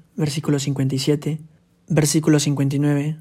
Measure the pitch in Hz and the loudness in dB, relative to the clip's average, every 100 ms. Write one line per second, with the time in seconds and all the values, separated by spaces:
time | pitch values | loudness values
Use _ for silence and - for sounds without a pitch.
0 | _ - 151 156 - 143 139 139 131 131 | _ -4 -4 -2 -2 -2 -2 -2 -2 0
1 | 151 147 147 151 - _ _ _ - 147 | 0 0 -2 -8 -10 _ _ _ -2 0
2 | 151 160 156 151 147 139 139 139 147 143 | 2 2 4 2 2 0 0 0 0 0
3 | 147 156 | -2 -6